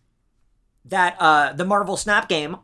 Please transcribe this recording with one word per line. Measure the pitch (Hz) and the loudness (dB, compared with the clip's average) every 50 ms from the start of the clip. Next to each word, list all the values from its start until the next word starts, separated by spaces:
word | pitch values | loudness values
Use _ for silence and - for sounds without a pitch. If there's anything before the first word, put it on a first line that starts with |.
| _ _ _ _ _ _ _ _ _ _ _ _ _ _ _ _ _ | _ _ _ _ _ _ _ _ _ _ _ _ _ _ _ _ _
that, | 127 185 190 180 175 175 - | -4 0 0 0 0 0 2
uh, | 180 156 156 147 143 135 131 | 2 4 4 4 2 0 -2
the | 143 180 | -4 -4
Marvel | 190 208 202 202 180 196 | 0 0 0 0 -2 -6
Snap | - - 208 208 214 220 - | -6 -2 0 0 0 0 -2
game | 180 156 147 151 180 - | -4 -4 -4 -6 -10 -8